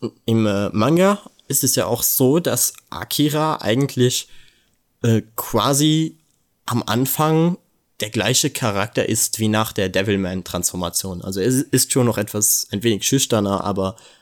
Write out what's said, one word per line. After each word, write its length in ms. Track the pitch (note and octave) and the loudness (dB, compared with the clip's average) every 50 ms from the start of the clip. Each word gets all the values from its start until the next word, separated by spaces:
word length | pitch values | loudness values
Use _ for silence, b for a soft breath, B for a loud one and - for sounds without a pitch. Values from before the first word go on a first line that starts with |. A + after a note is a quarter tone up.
| - A2 - _ _ | -10 -10 -10 _ _
im, 200 | - A2+ A2+ A2 | 0 2 2 2
äh, 220 | G#2+ G2 G2+ G2+ G2 | 2 2 0 -2 -2
Manga 500 | - G#2+ G#2+ B2+ D#3+ E3+ F#3 G3 G3+ G3+ - - _ _ _ _ | 0 0 2 2 4 4 4 4 2 0 -4 -14 _ _ _ _
ist 160 | C#3 - - | -4 0 0
es 100 | C3 - | 0 0
ja 120 | C3+ A2 | 0 0
auch 160 | F#2+ A#2 A2+ - | 0 -2 -2 -2
so, 360 | - - - C3+ B2+ C#3 F3 | -2 0 2 4 4 4 2
dass 360 | E3+ - A#2 B2 - - - - _ _ | 2 0 0 0 -2 -2 -4 -8 _ _
Akira 640 | - E2 F2+ - - - D3 D3+ C#3+ D#3 D#3 D#3 D3+ | -12 -12 -10 -8 -2 0 0 0 2 0 0 0 -2
eigentlich, 720 | - - G2 A2 B2+ C#3 C3+ - B2+ B2 B2+ B2 - - b b b b b b b b b b b _ _ _ _ - | -2 -2 0 0 2 0 0 0 2 2 2 2 -2 -6 b b b b b b b b b b b _ _ _ _ 0
äh, 200 | A#2+ A2+ A2 G#2 - _ | 2 2 2 0 -2 _
quasi 840 | - - - - A2+ G2+ B2+ C#3+ C#3 D3+ D#3 D#3 D#3+ D#3+ D#3+ - _ _ _ _ _ _ _ _ _ _ | -10 -10 -2 0 0 2 2 2 2 2 2 2 2 0 -2 -6 _ _ _ _ _ _ _ _ _ _
am 160 | - A#2+ A#2+ - | -4 -4 -4 -2
Anfang 720 | - G#2+ A#2 C3 C3+ - - D#3 D#3 D#3+ D#3+ E3 F3 F3+ - - _ _ _ _ _ _ _ | -2 -2 0 0 -2 0 0 2 2 4 4 4 2 2 -2 -8 _ _ _ _ _ _ _
der 100 | A2 A2 | -8 -4
gleiche 400 | A2 A#2 F#2+ G#2+ B2 - - D3+ | -2 -2 0 2 2 2 0 0
Charakter 580 | - - - A2+ G2+ G2+ G2 A2 - B2 G#2 - | -2 -2 -2 -2 0 0 -2 -2 -2 -2 0 0
ist 300 | G#2+ G#2+ - - - - | 0 0 -2 -2 -2 -2
wie 100 | A2+ G#2+ | 0 2
nach 240 | G#2+ A2 A2 - - | 2 2 0 -2 -2
der 160 | - G2+ F#2+ | -2 -4 0
Devilman-Transformation. 1300 | F#2 G#2 G2 A2 G#2 G2 G2 F2+ F#2 F#2 F2 - - F2+ E2+ - - F2+ F2+ E2+ E2+ - - G2 F#2 F2 F2+ | 0 0 0 2 0 0 0 -2 -4 -6 -8 -6 -6 -4 -4 -4 -4 -4 -6 -4 -4 -6 -6 -6 -8 -8 -8
Also 180 | F#2+ F#2+ G2 | -8 -4 -2
er 60 | F#2 | 0
ist 460 | A#2 C3 C3 D3 - - B2+ - - - | 0 2 0 0 0 0 0 0 0 0
schon 140 | C3+ B2 | 2 2
noch 120 | A#2+ G#2 - | 2 2 0
etwas, 500 | G#2+ - - G#2+ G#2 - - - - - | -4 -4 -4 -2 0 0 0 -2 -2 -4
ein 120 | - G2+ G2+ | -6 -2 0
wenig 240 | A#2 G#2+ G2 - | 0 0 0 0
schüchterner, 580 | - - C3+ - - A#2+ A2 G#2 G2 G2 F#2 - | 0 0 0 0 2 0 0 2 0 0 -2 -2
aber 320 | F#2+ G2 G2 F#2+ F#2+ F#2+ b b b b b | -2 -2 -2 -2 -4 -4 b b b b b